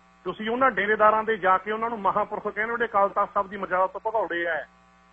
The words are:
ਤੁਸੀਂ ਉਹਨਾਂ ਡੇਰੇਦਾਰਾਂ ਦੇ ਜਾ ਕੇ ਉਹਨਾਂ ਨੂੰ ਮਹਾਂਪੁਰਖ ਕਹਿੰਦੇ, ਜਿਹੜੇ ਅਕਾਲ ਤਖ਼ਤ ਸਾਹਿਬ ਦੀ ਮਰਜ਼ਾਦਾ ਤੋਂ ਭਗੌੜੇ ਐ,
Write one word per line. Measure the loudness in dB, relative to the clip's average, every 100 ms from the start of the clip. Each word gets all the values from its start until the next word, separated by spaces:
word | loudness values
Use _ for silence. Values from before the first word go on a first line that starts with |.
| _ _ -10
ਤੁਸੀਂ | -6 -4
ਉਹਨਾਂ | 2 2
ਡੇਰੇਦਾਰਾਂ | 2 0 4 6 4
ਦੇ | 0 0
ਜਾ | 2 2
ਕੇ | 0
ਉਹਨਾਂ | -4 -4
ਨੂੰ | -2
ਮਹਾਂਪੁਰਖ | -2 0 -2 -4 -6
ਕਹਿੰਦੇ, | -4 -4
ਜਿਹੜੇ | -2 0
ਅਕਾਲ | 2 2
ਤਖ਼ਤ | 2 0
ਸਾਹਿਬ | -2 -4
ਦੀ | -6
ਮਰਜ਼ਾਦਾ | -4 0 0
ਤੋਂ | -2 -4
ਭਗੌੜੇ | -2 -2 -2 -2
ਐ, | -4 -8 _ _ _ _